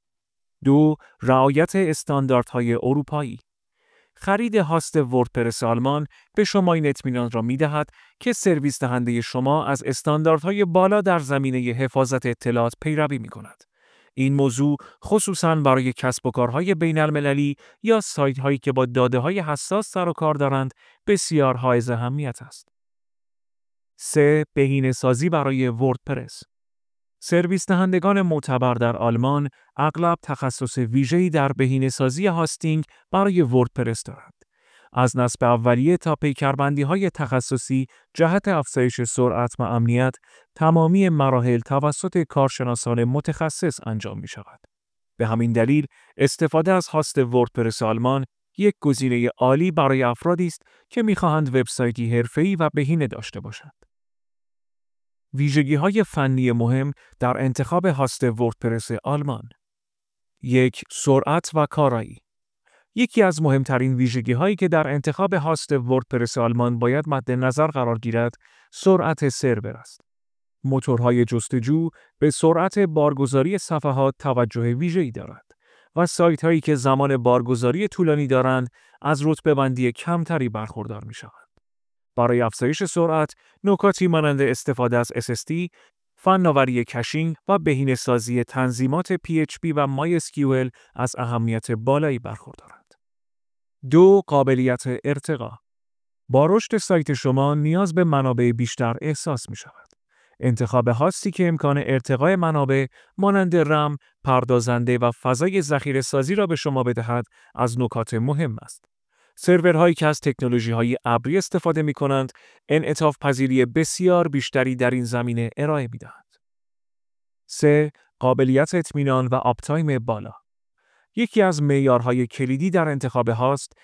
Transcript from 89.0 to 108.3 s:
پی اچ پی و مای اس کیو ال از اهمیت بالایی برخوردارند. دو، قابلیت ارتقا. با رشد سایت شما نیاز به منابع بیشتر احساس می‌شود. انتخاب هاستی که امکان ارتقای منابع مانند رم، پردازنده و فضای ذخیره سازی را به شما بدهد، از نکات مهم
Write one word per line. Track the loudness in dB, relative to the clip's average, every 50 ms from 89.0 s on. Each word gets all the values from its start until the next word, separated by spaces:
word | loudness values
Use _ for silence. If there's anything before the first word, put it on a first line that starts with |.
| -2 -2 -4
پی | -6 -4 -2 -2 -2
اچ | -2 -2 -6 -8 -6
پی | -4 -2
و | 0 -2
مای | -2 -2 -2 -2 0 0
اس | -2 -2 -4
کیو | -4 -2 0 2
ال | 2 0 0 -2 -6 _ _ _ _
از | -4 -4 -4 -4 -6
اهمیت | -6 -4 -2 -2 -2 -2 -2 -4 -4 -4
بالایی | -6 -4 0 0 0 2 0 -2 -4 -4
برخوردارند. | -8 -12 -14 -14 -18 -20 -20 -20 -20 -20 -20 -20 _ _ _ _ _ _ _ _ _ _ _ _ _ _ _ _ _ _ _ _ -6 2
دو، | 6 8 8 10 8 6 4
قابلیت | 2 2 2 4 4 2 2 2 0 0 -2 -4 -6 -6 -6 -4
ارتقا. | -4 -4 -4 -4 -6 -6 -6 -6 -10 -14 -18 _ _ _ _ _ _ _ _ _ _ _ _ _ 0
با | 2 4 4
رشد | 4 4 2 0 0 -4
سایت | -4 0 2 0 0 2 0 -4
شما | -2 0 0 2 2 2 2 2
نیاز | 0 0 2 2 2 0 0 2
به | 2 2
منابع | 2 2 2 2 0 0 2 2 0 2
بیشتر | 0 -2 -6 -4 -4 -2 -2 -2 -4 -4
احساس | -6 -6 -6 -4 -6 -6 -6 -8 -12
می‌شود. | -14 -16 -16 -20 -20 _ -20 _ _ _ _ _ _ _ _ _ _ -4
انتخاب | -2 0 0 0 -2 0 0 0 2 2
هاستی | 0 2 0 -2 -2 -2 -6 -6
که | -2 0 0 0
امکان | 0 0 0 0 0 0
ارتقای | 0 0 -2 -2 0 -2 -2 0 2 2 2
منابع | 2 0 0 0 0 0 0 0 0 0 -4 _ _ _ _ _ -2
مانند | 0 2 2 2 2 2 2
رم، | 2 2 2 2 0 0 -2 -4 -6 _ _ _ _ -2
پردازنده | 2 2 2 2 2 2 2 2 2 0 0 0 0 0 2
و | 2 0 -2 -2 -2
فضای | -2 0 0 0 0 0 0 -2
ذخیره | 0 -2 -2 -2 -2 -4 -2
سازی | -4 -2 -2 -2 0 0 0
را | 0 0
به | 0 -2
شما | -2 -2 -2 -2 -2 -2
بدهد، | -2 -2 -4 -4 -4 -4 -4 -4 _ _ _ _ _ -6
از | -2 -2 -2 0 -2
نکات | -4 -2 -2 -4 -6 -4 -4
مهم | -2 -2 -2